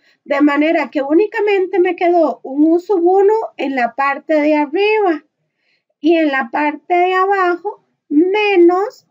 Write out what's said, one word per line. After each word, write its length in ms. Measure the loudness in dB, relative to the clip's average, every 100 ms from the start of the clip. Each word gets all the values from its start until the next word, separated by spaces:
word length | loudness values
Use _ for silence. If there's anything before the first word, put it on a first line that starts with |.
| _ _
De 160 | -6 0
manera 500 | 2 2 0 0 -2
que 100 | -6
únicamente 800 | 0 0 0 -2 0 0 0 0
me 160 | 0 0
quedó 440 | 0 2 0 -4
un 280 | -6 0 2
U 80 | 2
sub 240 | 0 0
uno 300 | 2 2 2 0 -4 -8
en 180 | -6 -4
la 200 | -4 -2
parte 440 | -4 -4 -2 0
de 160 | 2 0
arriba 680 | -2 -2 0 0 0 -2 -8 _ _ _ _ _ _ _
y 160 | 0 0
en 120 | 0
la 240 | -2 -6
parte 420 | -4 -4 -6 -4
de 220 | 0 0 0
abajo 680 | 0 0 -2 -4 -8 -14 _ _ -4
menos 1000 | 0 0 0 0 4 4 2 -2 -10 _